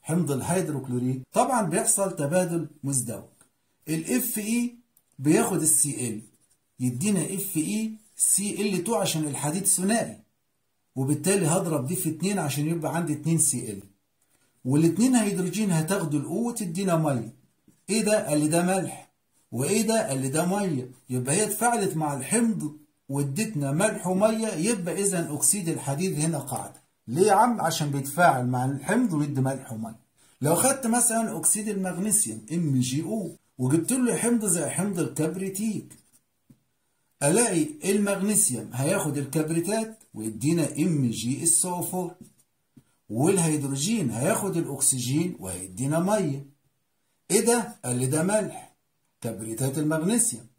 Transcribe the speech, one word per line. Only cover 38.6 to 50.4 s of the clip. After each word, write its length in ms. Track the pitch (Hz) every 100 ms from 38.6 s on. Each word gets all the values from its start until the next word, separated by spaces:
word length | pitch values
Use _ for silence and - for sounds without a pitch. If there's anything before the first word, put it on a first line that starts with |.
| 104
هياخد 440 | 123 143 196 156 139
الكبريتات 800 | 131 160 156 165 170 220 220 - _
ويدينا 640 | 107 107 107 143 170 147 -
ام 320 | 175 151 123
جي 340 | 110 113 139
اس 220 | 160 - 185
او 160 | 180
فور، 300 | - 180 175 - - _ _ _ _ - _ _ _
والهيدروجين 1040 | 107 156 196 165 151 135 139 160 226 139
هياخد 460 | 107 147 - 196 165
الاكسجين 760 | 151 143 - 131 117 143 180 175
وهيدينا 600 | 92 90 92 92 135 165
ميه. 460 | 180 214 165 139 139 _ _ _ _ _ _ _ _
ايه 140 | 202 226
ده؟ 300 | 240 202 - 123
قال 100 | 123
لي 100 | 127
ده 180 | 151
ملح، 520 | 180 214 190 - - _ _ _ _ _
كبريتات 560 | 117 101 110 113 131 147
المغنيسيوم. 680 | 151 160 170 233 - 110